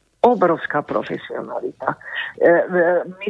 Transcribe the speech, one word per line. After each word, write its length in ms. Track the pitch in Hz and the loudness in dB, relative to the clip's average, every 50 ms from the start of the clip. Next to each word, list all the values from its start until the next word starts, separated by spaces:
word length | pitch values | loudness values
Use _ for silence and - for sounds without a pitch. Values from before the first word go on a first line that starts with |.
| _ _ _ _ - | _ _ _ _ 2
Obrovská 560 | 240 247 185 180 170 160 143 - - - 147 | 4 4 4 2 2 2 0 -2 -4 -4 -4
profesionalita. 1120 | 143 - 135 107 - - - - - - 123 123 - 127 - - - - - - - - - - - - - - - - - - | -2 -2 -4 -4 -4 -4 -8 -8 -8 -8 -10 -10 -8 -8 -8 -8 -8 -8 -8 -6 -6 -6 -6 -6 -8 -10 -8 -8 -8 -8 -2 2
E, 80 | - 160 | 4 6
e, 100 | 170 165 - - 185 180 165 170 180 170 - | 6 4 2 2 2 2 2 2 2 0 -2
my 220 | 180 180 - - | -4 -10 -10 -8